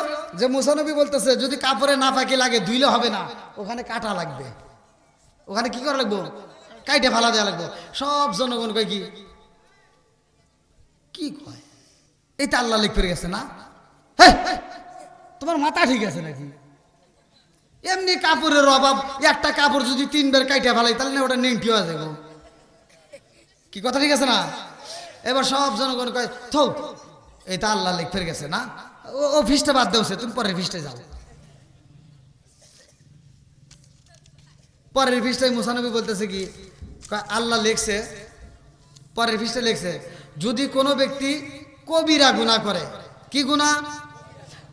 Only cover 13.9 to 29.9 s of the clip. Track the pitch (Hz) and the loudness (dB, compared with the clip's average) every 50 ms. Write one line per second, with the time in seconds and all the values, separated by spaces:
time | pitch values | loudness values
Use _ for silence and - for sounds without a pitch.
13.9 | _ _ _ _ _ - 349 - - - - 359 - - - - - - - - | _ _ _ _ _ 10 10 10 10 8 2 -4 -4 -6 -8 -12 -18 -18 -20 -20
14.9 | - - - - - - - - - - 277 320 339 294 285 311 311 349 349 247 | -20 -20 -20 -20 -20 -20 -20 -20 -18 -8 -6 -4 -2 0 0 0 2 4 4 4
15.9 | 262 226 214 196 139 170 160 160 147 131 143 143 - - - - _ _ _ _ | 4 2 0 -2 -4 -6 -8 -10 -12 -12 -14 -16 -18 -20 -20 -20 _ _ _ _
16.9 | _ _ _ _ _ _ _ _ _ _ _ _ _ _ _ _ _ _ - 359 | _ _ _ _ _ _ _ _ _ _ _ _ _ _ _ _ _ _ -4 -2
17.9 | 370 381 381 370 359 - - 320 320 - 320 302 294 294 277 277 262 262 269 269 | -2 0 0 0 0 2 2 2 2 4 4 4 6 6 8 8 8 8 6 4
18.9 | 269 269 - - - - 294 311 294 - - 294 294 302 285 294 269 277 226 240 | 4 2 -2 -6 -2 4 4 4 4 4 0 0 2 4 4 4 4 2 0 0
19.9 | 269 240 285 - - 302 285 269 262 262 262 262 277 262 - 247 226 233 233 240 | 0 0 -2 0 2 2 4 4 4 4 4 4 2 2 4 4 4 4 4 2
20.9 | 226 - 262 277 269 277 262 254 254 247 247 254 240 190 156 226 226 214 185 165 | 2 0 -2 -2 0 0 0 0 0 0 2 0 0 0 2 2 2 2 2 0
21.9 | 160 151 156 156 151 - - - - - - - - _ _ _ _ _ _ _ | -4 -6 -6 -8 -10 -12 -16 -20 -20 -20 -20 -20 -20 _ _ _ _ _ _ _
22.9 | _ _ _ _ - - _ _ _ _ _ _ _ _ _ _ - 202 185 247 | _ _ _ _ -20 -20 _ _ _ _ _ _ _ _ _ _ -12 -6 -2 0
23.9 | 254 277 285 294 294 226 277 254 226 196 175 156 - 220 202 - - - - - | 2 2 4 4 4 4 4 2 2 2 0 -2 -6 -12 -14 -16 -18 -18 -16 -16
24.9 | - - - - - - - - 262 269 262 269 269 277 277 277 208 202 262 262 | -16 -16 -16 -18 -18 -8 -4 -2 0 0 0 0 0 0 0 0 0 -2 -2 -2
25.9 | 254 240 247 240 208 247 233 - - - - - - 302 285 - - - - - | -2 -4 -4 -4 -4 -4 -4 -6 -8 -14 -8 -2 2 2 2 2 0 -4 -10 -12
26.9 | - - - - - - - - - _ - 185 185 180 220 214 214 190 185 180 | -14 -16 -20 -20 -20 -20 -20 -20 -20 _ -10 -8 -6 -2 -2 0 0 0 0 -2
27.9 | 180 175 170 - - 196 180 165 147 - 147 143 170 220 254 226 - - - - | -2 -2 -4 -6 -6 -6 -4 -6 -6 -8 -8 -6 -6 -6 -6 -8 -12 -16 -20 -20
28.9 | - - - - - 269 294 285 285 302 254 202 285 269 269 294 269 262 240 190 | -20 -20 -16 -12 -4 -2 -2 2 2 2 4 4 2 2 4 4 4 4 2 4